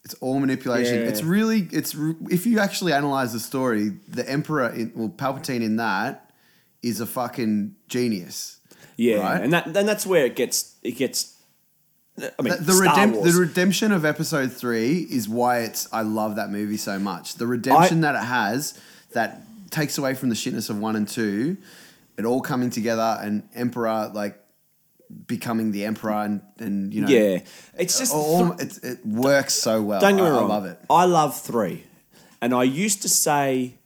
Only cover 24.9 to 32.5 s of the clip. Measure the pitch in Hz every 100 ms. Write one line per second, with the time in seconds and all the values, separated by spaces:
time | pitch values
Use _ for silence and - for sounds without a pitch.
24.9 | _ _ 110 - 120 - 113 110 101 104
25.9 | 107 107 107 104 101 - - 110 101 98
26.9 | 107 107 123 104 90 - - - - 180
27.9 | - 262 151 151 170 175 175 127 - 123
28.9 | 123 107 107 135 139 - - 120 110 104
29.9 | 101 196 196 175 127 104 104 95 - -
30.9 | 156 180 170 151 - - 120 92 82 -
31.9 | _ _ - - _ 117